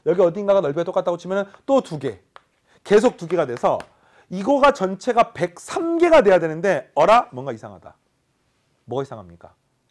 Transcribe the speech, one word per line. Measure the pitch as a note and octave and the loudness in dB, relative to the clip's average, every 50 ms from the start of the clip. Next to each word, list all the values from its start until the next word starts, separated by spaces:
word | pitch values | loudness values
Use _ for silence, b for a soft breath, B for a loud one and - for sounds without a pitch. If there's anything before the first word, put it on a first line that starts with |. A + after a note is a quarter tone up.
| B | B
여기 | D3+ F3 F#3+ | -2 2 2
어딘가가 | F#3 E3+ E3 G#3 G3+ G3+ G3 G3 | 2 2 0 -2 -2 0 0 2
넓이가 | E3+ C#3+ C#3 E3 E3+ | 0 0 -4 -4 -6
똑같다고 | F#3 E3+ F#3+ F3 F3+ F3 | -4 -4 -4 -4 -4 -6
치면은 | E3+ - F3 F#3+ G3+ G3 G3 B B B | -6 -8 -6 -6 -6 -6 -8 B B B
또 | - C#4 C4 | 0 0 0
두 | - - D#3+ C#3+ | 0 -2 -10 -10
개, | C#3 B2 G2+ - _ _ _ b b b b b b b b b _ | -8 -10 -10 -12 _ _ _ b b b b b b b b b _
계속 | - G3+ A3 A#3 B3+ - | 2 2 4 4 2 0
두 | - E3+ | -4 -6
개가 | D#3 F3+ E3+ D#3 | -4 -2 -2 -2
돼서 | B2 A#2 - - F3+ C3 - - b b b b b b b b b | -2 -4 -2 -2 0 -2 -2 -6 b b b b b b b b b
이거가 | F3+ F#3+ G3 B3+ C#4+ C4+ C#4 C#4 | -12 -6 -2 0 2 4 4 2
전체가 | C#4 - F#3+ F#3 F#3+ - - B3 G#3+ A#3 A3+ A#3 | 2 0 -4 -6 -6 -6 -6 -2 0 0 0 0
백삼 | - - F3 F3 - - - - - G4 E4 E4 E4+ E4 | -2 -6 -6 -6 -6 -14 -16 -10 -6 -6 -4 -4 0 0
개가 | F4 E4+ D#4+ D4 | 2 4 6 6
돼야 | G3 G3+ F#3 F3 | 6 6 4 2
되는데, | E3 D#3+ D#3 E3 F3 G3+ E3 C3+ - _ _ | 2 -2 -4 -4 -2 -2 -2 -2 -6 _ _
어라? | C#3+ D#3+ F#3+ A3 B3 A#3+ - | 2 4 4 4 4 2 0
뭔가 | - B2 C3+ C#3 | -8 -12 -10 -10
이상하다. | A#2 G#2+ B2 G#2 G2 - - D2+ - _ _ _ _ _ _ _ _ _ _ _ _ _ _ _ _ _ _ | -12 -12 -14 -18 -20 -20 -20 -20 -20 _ _ _ _ _ _ _ _ _ _ _ _ _ _ _ _ _ _
뭐가 | A#2 A#2+ C3+ | -8 -8 -8
이상합니까? | C#3 - A#2+ A2 F#2 E2+ E2+ _ - E2 _ _ _ _ _ _ _ _ | -8 -8 -12 -18 -18 -20 -20 _ -20 -20 _ _ _ _ _ _ _ _